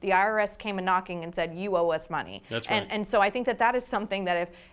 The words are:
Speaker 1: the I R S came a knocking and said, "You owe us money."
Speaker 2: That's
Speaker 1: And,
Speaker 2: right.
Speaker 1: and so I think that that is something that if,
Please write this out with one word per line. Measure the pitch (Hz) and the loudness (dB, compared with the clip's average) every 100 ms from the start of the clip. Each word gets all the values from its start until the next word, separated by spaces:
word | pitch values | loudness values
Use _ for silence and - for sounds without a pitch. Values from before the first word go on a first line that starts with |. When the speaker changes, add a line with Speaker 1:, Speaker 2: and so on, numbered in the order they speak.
Speaker 1:
the | 190 | 2
I | 185 | 4
R | 208 214 | 4 2
S | 208 - | 0 -2
came | 214 196 | -6 -2
a | |
knocking | 185 185 185 175 | 2 0 0 -8
and | 165 | -6
said, | 175 170 165 | -4 -4 -4
"You | 202 180 | 0 2
owe | 170 | 2
us | 156 - | 0 -2
money." | 156 90 98 - | -6 -6 -12 -6
Speaker 2:
That's | 113 - | -6 0
Speaker 1:
And, | 214 - | -2 -2
Speaker 2:
right. | 214 | -4
Speaker 1:
and | 202 | 2
so | 214 | 4
I | 202 | 4
think | 247 247 | 2 -2
that | 220 | 2
that | 233 247 | 2 2
is | 247 | -2
something | 214 214 196 180 | -4 -2 -2 0
that | 175 | 0
if, | 175 - - | -2 -8 -20